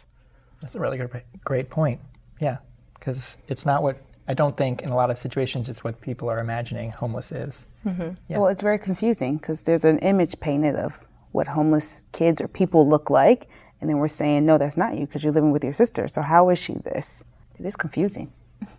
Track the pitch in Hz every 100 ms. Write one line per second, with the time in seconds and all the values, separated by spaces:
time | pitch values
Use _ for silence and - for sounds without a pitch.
0 | _ _ _ _ _ _ 139 - 127 131
1 | 123 123 - 196 - 131 135 156 151 120
2 | - - _ - 147 120 - - _ _
3 | - 131 120 - - 131 147 143 147 131
4 | - - - 131 147 - 135 123 - 127
5 | 123 120 127 139 127 131 120 113 117 113
6 | - 120 117 113 113 117 120 113 113 -
7 | 123 110 - 135 131 - - - 208 180
8 | 170 185 - 170 202 190 208 214 190 180
9 | 220 226 127 151 - 160 - 165 160 160
10 | 185 196 165 - 160 143 151 - 143 -
11 | - _ _ - 143 147 156 151 - -
12 | - - 165 160 - - 185 165 143 151
13 | - 135 147 240 - - - _ 156 147
14 | 151 - 147 147 151 156 143 151 - 120
15 | 147 147 151 151 151 147 123 143 240 -
16 | - - 143 170 180 180 - - - -
17 | - - - _ - - 175 - 160 -
18 | 196 - - - _ _ -